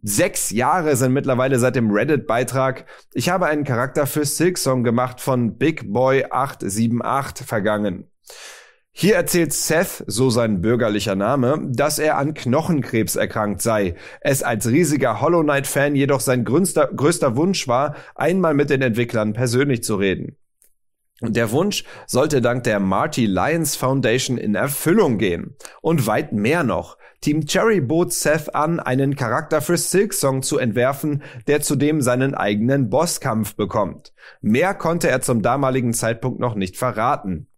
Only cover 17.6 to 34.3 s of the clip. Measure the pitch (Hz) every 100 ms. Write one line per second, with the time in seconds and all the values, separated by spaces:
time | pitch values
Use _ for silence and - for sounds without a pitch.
17.6 | - 120 147 - - - 151 190 170 143
18.6 | 113 143 131 110 120 113 107 107 123 120
19.6 | 143 120 - 104 98 92 - - _ _
20.6 | _ _ _ _ _ _ 113 110 113 123
21.6 | 202 196 - - - 123 151 143 120 123
22.6 | 123 104 95 95 156 147 110 92 104 165
23.6 | 156 - 131 135 117 117 - 123 - 101
24.6 | 131 139 151 202 175 110 101 85 - -
25.6 | - - - 165 110 110 160 107 107 170
26.6 | 139 87 85 - - _ - 151 147 185
27.6 | 220 208 123 160 175 - 156 156 151 -
28.6 | 151 170 - 127 139 143 120 127 156 156
29.6 | 143 170 - 185 208 - 139 135 131 147
30.6 | 123 107 123 143 156 143 - 123 - 147
31.6 | - 143 147 156 123 123 135 - 101 104
32.6 | 117 139 120 123 170 - 139 113 107 -
33.6 | 104 113 92 78 - _ -